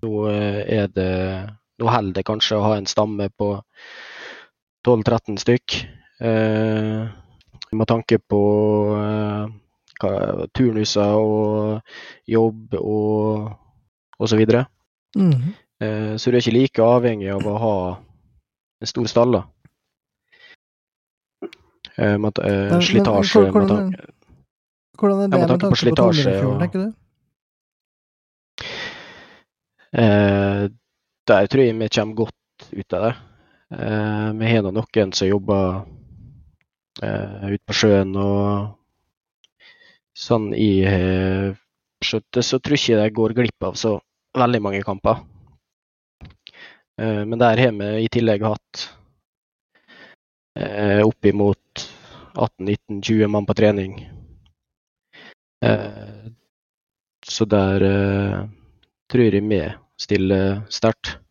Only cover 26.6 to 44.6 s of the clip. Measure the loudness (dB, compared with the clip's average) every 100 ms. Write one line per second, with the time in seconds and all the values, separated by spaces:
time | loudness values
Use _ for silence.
26.6 | -2 -2 -6 -8 _ _ _ _ _ _
27.6 | _ _ _ _ _ _ _ _ _ -16
28.6 | -14 -12 -14 -14 -20 -20 -20 -20 _ _
29.6 | _ _ _ 2 4 6 4 2 0 0
30.6 | -4 -6 _ _ _ _ 2 4 4 2
31.6 | 2 0 -2 -2 -4 -4 -6 -6 _ _
32.6 | -16 -14 -6 -2 -2 -4 -14 _ _ _
33.6 | _ -8 -4 -2 -2 -4 -4 -2 2 2
34.6 | 2 -4 -2 0 0 0 0 0 0 0
35.6 | 0 -2 -8 -20 -20 -20 -20 -20 -20 _
36.6 | _ _ _ -10 -6 -6 -6 -8 -6 -6
37.6 | -4 0 4 4 2 -2 -2 0 0 -2
38.6 | -6 -12 _ _ _ _ _ _ _ _
39.6 | -20 _ _ _ _ -18 -2 0 0 0
40.6 | 2 4 4 2 2 0 0 0 -2 -6
41.6 | _ _ _ _ -4 -4 -4 -2 0 -2
42.6 | 0 0 2 2 2 0 -2 0 -2 -2
43.6 | -8 -4 -4 -4 _ _ _ -2 0 0